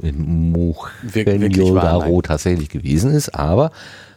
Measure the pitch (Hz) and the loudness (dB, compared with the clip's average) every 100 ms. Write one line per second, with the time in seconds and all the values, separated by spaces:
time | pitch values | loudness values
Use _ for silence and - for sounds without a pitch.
0 | 80 71 78 82 82 85 85 82 - - | -4 -4 -2 0 0 0 0 -4 -10 -14
1 | 123 110 101 101 104 95 92 92 85 87 | -6 -2 0 2 2 4 4 4 4 2
2 | 80 90 - 76 95 87 73 - 78 76 | 2 0 0 -2 0 -2 -2 -6 -2 0
3 | 123 151 - - 73 101 156 - - - | 2 0 -2 -4 0 2 0 -4 -18 -20
4 | - | -20